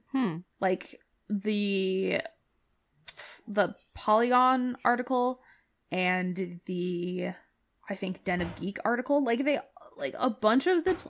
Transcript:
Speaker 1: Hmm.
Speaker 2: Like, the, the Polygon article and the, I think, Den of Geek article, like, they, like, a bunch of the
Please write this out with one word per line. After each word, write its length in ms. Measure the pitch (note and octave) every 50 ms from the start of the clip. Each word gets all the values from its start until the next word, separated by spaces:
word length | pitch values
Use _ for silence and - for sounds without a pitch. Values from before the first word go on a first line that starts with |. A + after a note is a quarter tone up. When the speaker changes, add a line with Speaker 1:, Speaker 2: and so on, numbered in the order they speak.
| _ -
Speaker 1:
Hmm. 260 | - C4 B3 F#3 D#3 E3 - _ _ -
Speaker 2:
Like, 400 | G3 F#3 F#3+ F#3 - - - - _ _ _ _ _ -
the, 920 | G#3 G3 F#3+ G#3+ G#3 G#3 G#3 G3+ G3 F#3+ F#3+ F#3+ F#3 F#3+ F#3+ F#3 - - - - _ _ _ _ _ _ _ _ _ _ _ _ _ _ - - - - - - - - -
the 280 | - G3 G3+ F#3 - - _ _ _ -
Polygon 800 | - - A3 G#3+ A3+ A#3+ B3 B3 B3 B3+ B3+ C4 B3+ B3 B3+ A#3+ - -
article 580 | A#3 A#3+ A#3+ B3 - C4 B3 B3 B3+ B3+ - _ - - _ _ _ _ _ _ -
and 680 | E3+ F#3 F#3 F3+ F#3 F#3 F3+ F3+ F3 F#3+ F#3 F3 F3 F3 -
the, 640 | - F3+ F3 F3+ F3+ F3 F3 F3 F3+ F3+ F3+ F3+ F3 F3+ - _ _ _ _ _ _ _ _ - -
I 60 | G3
think, 280 | - G3 F#3 F#3 - -
Den 180 | F#3+ F3+ F3+
of 140 | F3 E3+ -
Geek 220 | - F3 G3 G3 - -
article, 400 | A3 A#3+ A#3+ B3 - C#4+ D4 C4+
like, 220 | A#3 A#3 A#3 C4+
they, 140 | D4 C#4 - - _ _ - - - -
like, 180 | - C#3+ C3+ - -
a 100 | A#3+ C4
bunch 380 | G#3+ - - G#3+ A#3 C4+ -
of 160 | F4+ F#4 E4+ E4
the 120 | F#4+ F4+ - -